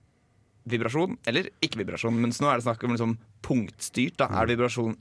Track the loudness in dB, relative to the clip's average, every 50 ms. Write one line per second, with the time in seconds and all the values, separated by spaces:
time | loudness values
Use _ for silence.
0 | _ _ _ _ _ _ _ _ _ _ _ _ -8 -2 -2 0 0 0 0 0
1 | 0 0 -2 -6 -4 -2 -2 -2 -2 -4 -6 -4 -4 -4 -2 -2 -4 -4 -4 -4
2 | -2 0 2 2 2 0 0 0 2 2 2 2 2 0 -2 0 0 -2 0 0
3 | 0 0 -2 -4 -6 -18 -20 _ -4 0 0 0 0 -2 -6 -8 -8 -6 -2 0
4 | -2 0 2 0 0 0 2 2 2 2 4 2 2 0 0 0 -2 -2 -2 -2